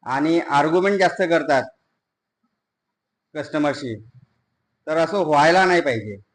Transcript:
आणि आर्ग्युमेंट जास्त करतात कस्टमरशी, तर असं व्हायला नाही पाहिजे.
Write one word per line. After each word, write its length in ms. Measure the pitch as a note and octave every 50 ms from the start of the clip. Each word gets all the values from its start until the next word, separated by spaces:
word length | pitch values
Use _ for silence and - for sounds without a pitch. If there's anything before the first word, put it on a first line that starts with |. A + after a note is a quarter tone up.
| _
आणि 360 | - B2+ C#3 D3 D#3+ E3 E3+
आर्ग्युमेंट 600 | D#3 - C#3 C#3+ D3 D#3 E3 F#3 F3+ G3 G3+ F#3+
जास्त 220 | F#3 F3 - -
करतात 420 | F#3+ E3 E3+ E3 D3 C#3 C#3+ C3 A#2+ - _ _ _ _ _ _ _ _ _ _ _ _ _ _ _ _ _ _ _ _ _ _ _ _ _ _ _ _ _ _ _ _ _
कस्टमरशी, 640 | D3+ C#3 - - D#3 D3 D3 C3+ - D3 B2 A2 G#2 G#2+ - _ - _ _ _ _ _ _ _ _ _ _ _ _ _
तर 100 | - D#3
असं 200 | D#3+ E3 D#3 F#3
व्हायला 480 | G3+ F3+ D3+ D3+ C#3+ C#3+ D#3+ F3 F#3 F#3+
नाही 160 | F3+ F3+ F3
पाहिजे. 360 | D3 C#3+ B2 A2+ G2+ G#2+ G2+ G2 _ _